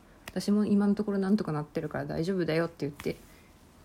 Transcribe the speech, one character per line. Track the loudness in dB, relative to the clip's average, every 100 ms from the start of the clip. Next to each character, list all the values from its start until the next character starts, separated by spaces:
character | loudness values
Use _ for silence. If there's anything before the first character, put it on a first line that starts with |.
| -20 -20 -10
私 | -6 0
も | 2 4
今 | 4 4
の |
と | 2
こ | 0
ろ | 0
な | 2
ん | 2
と |
か | 2
な | -4
っ | -4
て | -6
る | -4
か | -4
ら | -4
大 | -2
丈 | 0 0
夫 | 0
だ |
よ | 0 0
っ |
て | -2
言 | -6
っ |
て、 | -4 -6 -6 -10 -20 -20 -20 -20 -20